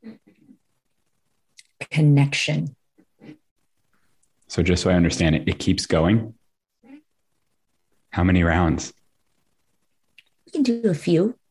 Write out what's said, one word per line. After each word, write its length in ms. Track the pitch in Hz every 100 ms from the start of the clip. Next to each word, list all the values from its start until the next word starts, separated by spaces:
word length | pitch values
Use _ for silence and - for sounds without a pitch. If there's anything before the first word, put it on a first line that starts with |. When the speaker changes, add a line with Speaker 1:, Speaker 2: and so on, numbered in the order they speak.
| 220 - _ _ _ _ _ _ _ _ _ _ _ _ _ - _ _ -
Speaker 1:
Connection. 880 | 156 151 139 139 - - 151 156 - _ _ _ _ - - _ _ _ _ _ _ _ _ _ _ _
Speaker 2:
So 140 | -
just 200 | 85 87
so 80 | 92
I 40 |
understand 400 | 90 85 - 80 76
it, 120 | -
it 100 | -
keeps 280 | - 92 -
going? 480 | 82 85 110 110 - _ _ _ _ 240 294 _ _ _ _ _ _ _ _ _ _ _
How 120 | 87
many 180 | 92 90
rounds? 500 | 85 82 82 73 - _ _ _ _ _ _ _ _ _ _ _ _ _ _ _ _
Speaker 1:
We 60 |
can 100 | 320
do 260 | 247 233 220
a 40 |
few. 420 | 151 180 165 214 - _